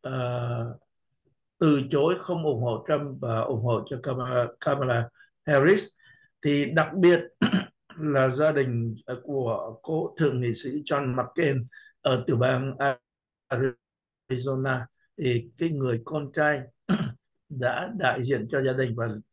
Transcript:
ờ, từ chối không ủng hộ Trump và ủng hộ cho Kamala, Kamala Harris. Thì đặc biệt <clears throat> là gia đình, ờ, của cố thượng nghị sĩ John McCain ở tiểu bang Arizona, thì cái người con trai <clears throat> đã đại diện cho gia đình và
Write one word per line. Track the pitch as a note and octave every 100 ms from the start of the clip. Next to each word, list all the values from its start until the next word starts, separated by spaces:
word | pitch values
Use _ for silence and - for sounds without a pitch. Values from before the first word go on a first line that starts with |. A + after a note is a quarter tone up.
ờ, | C3 C3 B2 B2 A#2+ A#2+ A#2 - _ _ _ _ _ _ _ _
từ | D#3+ C#3+ C3
chối | C#3+ D#3+ F3+
không | - E3+
ủng | D#3 A#2+
hộ | A#2+ A2 -
Trump | D3 C#3+ C3
và | A#2+ A2+
ủng | - A#2+
hộ | A#2+ A2
cho | - B2+
Kamala, | C#3 B2+ B2 B2 A#2+ -
Kamala | D#3 C#3 C3 A#2 A2+ _ - _
Harris. | - C#3+ D3 G3+ - _ _ _ _ _
Thì | D3 C#3+
đặc | C#3 D#3+ D#3
biệt | F#3+ F3 E3+ - _
<clears throat> | - F#3+ - _ _ E3
là | D#3 C#3 C3
gia | B2+ D#3
đình, | D3 B2+ A#2+ A#2 A2
ờ, | - B2
của | - C#3 A#2+ G#2+ A2+ A2+
cố | - D#3+ E3+ -
thượng | D#3 B2+
nghị | B2
sĩ | G#2+ C#3+
John | D3 C#3+ C#3+ C3+
McCain | B2+ B2 - D#3+ C3+ A#2 - - _
ở | - B2+ B2
tiểu | B2
bang | B2+ C3 C3+ - C#3 B2+ _ _ _ _ _
Arizona, | B2 C3 B2 _ _ _ _ _ B2+ C3 C3+ C3+ B2+ A#2 _ _ -
thì | C3 A#2+ A#2 -
cái | E3
người | D3 C3 A#2
con | A2+ D#3 C#3
trai | - D3+ C#3+ A#2+ _ -
<clears throat> | - - - _ _ _
đã | C3+ B2 B2 F3+ A3+
đại | B2+ B2
diện | B2 B2 A2
cho | C#3+
gia | C3+
đình | C3 B2+
và | A#2 A#2 G#2+ -